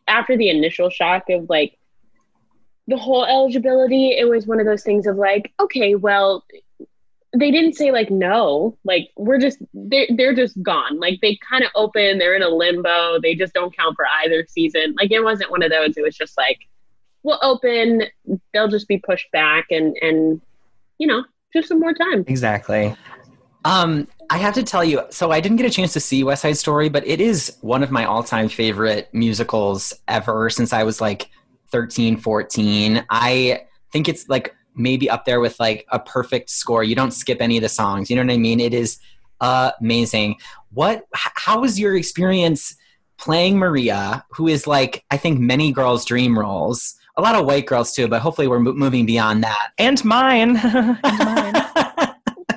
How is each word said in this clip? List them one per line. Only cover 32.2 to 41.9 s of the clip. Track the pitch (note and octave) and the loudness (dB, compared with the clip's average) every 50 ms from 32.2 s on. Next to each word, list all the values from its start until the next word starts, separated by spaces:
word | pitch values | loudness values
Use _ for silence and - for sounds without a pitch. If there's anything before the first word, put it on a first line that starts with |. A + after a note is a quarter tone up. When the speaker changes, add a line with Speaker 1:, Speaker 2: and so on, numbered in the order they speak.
| - A2+ G#2+ G#2 G2+ - - A2 G#2+ G#2 G#2 G#2 G#2 G#2+ A2 A2+ - - | -2 -2 -2 -2 -2 -4 -2 -2 0 0 0 0 2 0 0 -2 -2 -2
Speaker 3:
I | G#2+ A#2 A#2+ B2 B2+ B2+ B2+ B2 A#2+ - - - _ _ _ _ | 0 0 2 2 2 2 2 0 0 -2 -6 -14 _ _ _ _
think | - D3+ D#3 | -4 -2 -2
it's, | F3 D3 - - - | -2 -4 -4 -4 -2
like, | C3+ C3 B2+ - - _ _ _ _ | -2 -2 -2 -6 -14 _ _ _ _
maybe | - A#2+ B2+ C3 B2+ C3+ | -4 -2 -2 0 0 0
up | A#2 A2+ A#2 - | -2 -2 -2 -2
there | C3 B2 A#2+ | 0 0 0
with, | A#2+ A2+ - - | 0 0 -2 0
like, | A#2 A2+ G#2+ G#2+ - - | 0 0 0 -2 -4 -6
a | B2 A#2 | -6 -6
perfect | - - - B2+ B2 - C3 B2 - - | -6 -4 -4 -4 -4 -2 -4 -4 -4 -4
score. | - - - - A#2 A2+ A2 | -4 -4 -2 0 0 0 2
You | A2 A#2 | 2 2
don't | A#2+ C3+ B2 | 2 0 0
skip | A#2+ - - - B2 - | 0 -2 -2 -2 -2 -2
any | A#2 A#2 A#2 | 0 0 0
of | A2+ | 0
the | A2 G#2+ | 0 0
songs. | - - G#2+ G2+ G2 G2+ G2 - | 0 0 0 -2 -2 -4 -4 -2
You | A#2+ | -2
know | B2+ B2 | 0 0
what | B2+ B2 | 0 2
I | |
mean? | A#2 A2+ A2+ A#2 A#2+ | 2 2 2 0 0
It | A#2+ A#2+ A#2+ | 0 0 0
is | A#2+ A#2+ A2 - - - - - - - - - _ | 0 0 -2 -2 -4 -8 -18 -20 -20 -20 -20 -10 _
amazing. | B2 B2+ B2+ C3 B2+ B2 - - A#2 A2+ A#2 A#2 A#2 A2+ - A2 G#2+ G#2 G#2+ - - - - - - - | -2 0 0 2 0 0 -2 -2 -2 0 0 0 0 0 0 0 -2 -2 -4 -8 -12 -20 -20 -20 -20 -12
What, | G#2 B2 D#3 G3 A#3 A3 - _ - | -4 -2 0 0 0 -4 -8 _ -10
h-, | - - - - | -8 -8 -8 -8
how | - - F#3 A3 A#3 | -6 -2 0 0 2
was | C4 C4 G3 F#3+ | 2 0 0 0
your | G#3 G3+ | 0 0